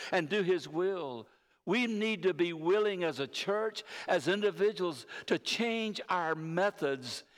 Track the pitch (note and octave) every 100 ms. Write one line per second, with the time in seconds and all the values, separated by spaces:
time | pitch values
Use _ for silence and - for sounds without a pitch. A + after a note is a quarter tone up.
0 | - F#3+ D3+ G#3 F3+ F3+ C#3+ D#3 F#3 F#3+
1 | C#3+ A#2+ G#2+ _ _ _ - A3 A#3+ G#3+
2 | A3 G#3 F#3 D#3 F3 E3 E3 G#3 G#3+ F#3+
3 | E3+ C3 C3+ - - G#3 A3 - - -
4 | - F3+ D3 G3+ G#3 E3 G#3 F3+ F3+ C3
5 | - - - F3 - - A#3 A3+ A3 G3+
6 | - F#3 E3 D#3+ D#3+ E3+ G3+ - C#3+ C3+
7 | A#2+ G#2+ -